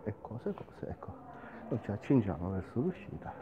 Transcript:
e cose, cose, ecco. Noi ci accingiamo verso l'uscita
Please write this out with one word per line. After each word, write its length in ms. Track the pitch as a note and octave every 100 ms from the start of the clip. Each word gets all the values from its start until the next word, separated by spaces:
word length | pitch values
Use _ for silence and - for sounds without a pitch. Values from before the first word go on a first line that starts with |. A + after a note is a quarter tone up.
e 100 | G#2+ -
cose, 340 | - A#2 G#3
cose, 340 | - - - -
ecco. 240 | - - - - - - - -
Noi 120 | A#2
ci 80 | -
accingiamo 600 | G#2 - C3+ G2+ D#2 F2
verso 300 | F#2+ E2+ A#2
l'uscita 520 | E3+ - - - - -